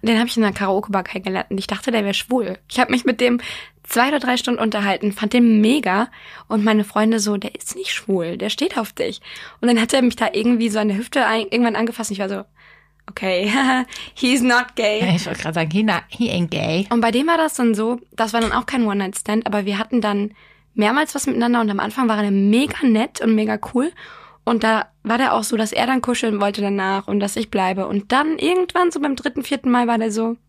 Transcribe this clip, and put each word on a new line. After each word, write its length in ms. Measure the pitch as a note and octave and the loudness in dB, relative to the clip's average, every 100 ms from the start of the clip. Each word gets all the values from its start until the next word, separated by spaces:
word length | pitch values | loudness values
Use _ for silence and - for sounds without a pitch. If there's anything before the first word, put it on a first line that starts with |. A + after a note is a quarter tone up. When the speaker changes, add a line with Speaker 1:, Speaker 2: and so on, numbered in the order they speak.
Speaker 1:
den 160 | A3 A3+ | 2 2
hab 80 | A#3+ | 2
ich 100 | - | 2
in 60 | |
einer 100 | G#3+ | 0
Karaoke-Bar 480 | G3 G3+ G3 G#3 G3 | 2 0 0 0 -4
kennengelernt 460 | F3+ G3 F#3+ F#3 - | -2 -8 -4 -4 -4
und 80 | G3 | -6
ich 80 | - | -4
dachte, 240 | G3 - | -4 -2
der 140 | A#3 | -2
wär 100 | G3+ | 0
schwul. 440 | G3 - B3+ G3 F#3+ _ | -2 -2 -2 -2 -8 _
Ich 120 | - | 0
hab 100 | B3 | 0
mich 140 | B3+ | 2
mit 160 | A#3+ B3 | 0 2
dem 200 | B3 A#3+ - - - _ | 2 0 -4 -12 -16 _
zwei 260 | - A#3 B3+ | -4 0 2
oder 100 | D4 | 2
drei 180 | B3+ B3 | 0 -2
Stunden 240 | - A#3+ | 0 -2
unterhalten, 520 | A3+ G#3 G3+ F#3+ G#3 | -2 0 -2 0 -2
fand 200 | G3+ G#3 | -2 0
den 280 | B3 A#3+ A3 | 4 6 6
mega. 480 | G#3+ C#4+ A3 F#3+ - - - - - | 6 4 2 0 -2 -6 -20 -20 -4
Und 160 | A3 | 0
meine 200 | G#3 G#3+ | 2 2
Freunde 360 | G#3 - A3 A3+ | 2 2 2 2
so, 160 | G#3 G#3 | 0 -2
"Der 180 | G#3 | -4
ist 220 | - - F4+ | -12 -12 -10
nicht 160 | F#4+ | -6
schwul, 440 | - - F#3+ E3 F3 | -6 -2 -2 -2 -4
der 100 | G3 | -6
steht 260 | - E4+ - | -2 -2 -2
auf 140 | A3 | -6
dich." 280 | - - - - - - - | -4 -6 -6 -14 -18 -18 -4
Und 80 | A#3 | 2
dann 120 | A#3+ | 2
hat 120 | A#3 | 4
er 100 | C4+ | 2
mich 140 | B3 - | 2 2
da 120 | A3 | -2
irgendwie 380 | - A3 A#3+ A3+ | 0 2 2 2
so 80 | G#3 | 0
an 100 | G#3+ | 0
der 80 | G3 | -2
Hüfte 280 | A#3+ C#4+ A3 | -2 0 2
ein, 200 | A3 G3 | 2 0
irgendwann 260 | A#3 A#3+ G#3+ | 0 0 2
angefasst 340 | A#3 A#3 A3 | -2 -4 -8
und 40 | |
ich 60 | G3 | -4
war 80 | F#3+ | -6
so, 140 | G3 G3 _ - - _ _ - | -6 -10 _ -20 -20 _ _ -16
"Okay, 420 | - F#3+ F3+ G3+ | -6 -2 0 0
<laughs> 640 | A#3+ C4 B3+ B3 - - | 2 2 0 -2 -10 -16
he's 280 | - B3 C4 | -4 2 2
not 320 | B3 A#3+ A#3+ | 4 4 2
gay." 260 | - G#3+ G#3+ F#3+ | -2 0 2 2
Speaker 2:
Ja, 80 | |
ich 120 | F3 E3+ | 0 0
wollte 160 | E3 | -6
grad 120 | D#3 | -4
sagen, 160 | E3 D#3+ | -2 0
"He 120 | F3 | 2
not, 200 | A3 F3 - | 2 0 -4
he 220 | - A3+ | -4 -2
ain't 180 | F#3 E3+ | 0 -2
gay." 380 | - - E3 G3 | -2 -2 -2 0
Speaker 1:
Und 100 | A#3 | 0
bei 100 | A#3 | 2
dem 160 | A#3 D#4 | 2 2
war 100 | E4+ | 2
das 160 | D#4 | 0
dann 200 | - A#3+ | 0 0
so, 260 | G#3 A3 A#3+ - | 2 -2 -4 -8
das 200 | - A3+ | -4 -2
war 80 | A3+ | 0
dann 120 | A#3 | 0
auch 140 | A#3 B3 | 0 -2
kein 180 | C4+ A3 | 0 0
One-Night-Stand, 600 | G3+ F#3+ G3+ - G#3+ A3 | 0 -4 -6 -2 -2 0
aber 180 | G#3 G3 | -2 -2
wir 120 | G3+ | -4
hatten 220 | A3 B3 | -2 0
dann 320 | G#3+ G3+ G#3 G#3 - _ _ | 0 -2 -4 -8 -20 _ _
mehrmals 400 | - G#3 C4 D4+ | 0 2 2 0
was 120 | C#4+ C#4 | -2 -2
miteinander 340 | - A#3+ A#3+ | 0 2 2
und 100 | A3 | 0
am 100 | G3 | 0
Anfang 280 | G#3+ G#3+ A#3+ | -4 0 0
war 140 | G#3+ | 2
er 80 | G#3 | 2
mega 560 | G3 G3 A3 C#4+ - C4+ | 2 4 4 2 0 2
nett 340 | A3 A3+ - | 4 2 -2
und 140 | A3+ | 0
mega 240 | A3 G#3+ G#3+ - | 2 2 -2 -2
cool. 180 | B3 D4 - - - - _ | -2 -2 -4 -20 -20 -20 _
Und 180 | - A#3 | -2 0
da 240 | A3 A3 - _ | 2 0 -2 _
war 140 | - A#3 | -4 0
der 140 | C4 | 2
auch 80 | A3+ | 0
so, 120 | G#3 A3+ | 0 -2
dass 160 | G#3+ | -2
er 140 | - A#3+ | 0 0
dann 160 | C4 | 0
kuscheln 380 | B3 A#3+ A#3 G#3 | 0 0 0 0
wollte 200 | G3+ G3+ | 0 0
danach 460 | G3+ G3 F#3+ G3 - | -2 0 0 -2 0
und 120 | G3+ | -2
dass 160 | G3+ G3+ | 0 -4
ich 140 | A3 | -2
bleibe. 360 | G3+ F#3 F#3+ F#3+ | 0 0 0 -2
Und 260 | G3+ G3+ | -4 0
dann 260 | B3+ D4+ D#4+ | 0 0 0
irgendwann 520 | D4+ F4+ F4+ F4 F4+ | 0 2 0 2 0
so 100 | E4 | 0
beim 160 | C#4+ C4+ | -4 -2
dritten, 260 | D4 - | -4 -6
vierten 280 | C4 C#4 B3+ | -4 -2 2
Mal 160 | B3 A#3+ | 2 2
war 120 | A#3 | 0
der 120 | A3+ | 0
so 240 | G#3+ A3+ A#3 | -2 -2 -4